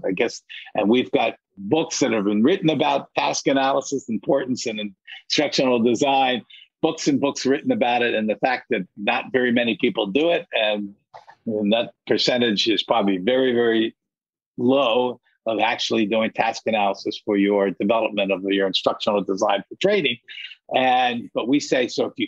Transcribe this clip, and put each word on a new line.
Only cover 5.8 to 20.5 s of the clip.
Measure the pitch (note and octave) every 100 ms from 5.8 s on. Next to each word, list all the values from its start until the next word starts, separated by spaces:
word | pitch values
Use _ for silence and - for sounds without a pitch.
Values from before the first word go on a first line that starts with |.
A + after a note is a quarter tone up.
design, | A#2 A2+ C#3 C3+ C3 B2 - - - _
books | D#3+ D#3 -
and | C3+
books | C#3+ - B2+
written | C#3 -
about | A#2 A#2+ A#2+
it, | A#2+ A2
and | G#2+
the | G#2
fact | C3+ B2 -
that | A2+ F#2 -
not | G#2 A#2+ -
very | B2+ B2
many | A#2+ A#2+ G#2+
people | B2 G2+ G#2
do | G2 E3
it, | - -
and, | B2 G#2+ G#2 G2+ G2+ _ - - - -
and | G#2+ G#2
that | A2+ F#2+ - -
percentage | A2 - B2+ A#2+ G2+ A#2
is | G2+
probably | - A#2 G2+ F#2+
very, | F#2+ B2+ C3
very | A#2+ A#2+ A2+ A2+ - _ _ _ _ _ -
low | B2 C#3 B2+ A#2 B2 A#2 _ _ -
of | A2
actually | G#2+ A#2+ - A#2 G#2+
doing | A2+ A2
task | - A2+ A2+ -
analysis | A2 G2+ G2 G#2+ - -
for | G2+
your | G2 G2+ G2
development | F2 G2+ A2+ A2+ G#2 G2
of | F#2+
your | G2 G2 F#2+
instructional | F#2 - A2+ - G#2
design | F#2+ G2 G#2+ G2 -
for | -
training. | F#3+ G#3 C#3+ A#2+ - - -